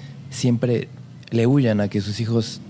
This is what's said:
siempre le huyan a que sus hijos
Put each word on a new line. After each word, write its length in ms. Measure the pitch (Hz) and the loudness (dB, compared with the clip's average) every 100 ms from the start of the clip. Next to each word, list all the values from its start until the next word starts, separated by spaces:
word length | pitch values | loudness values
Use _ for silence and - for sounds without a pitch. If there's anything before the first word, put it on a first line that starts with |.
| - - - | -16 -16 -10
siempre 600 | - 127 117 123 117 - - - - - | -2 0 2 2 0 -2 -12 -20 -20 -4
le 160 | 117 117 | 2 4
huyan 340 | 143 123 104 | 4 4 2
a 80 | 101 | 2
que 140 | 104 | 0
sus 180 | 98 101 | -2 -4
hijos 400 | 110 117 107 - | 0 0 0 -6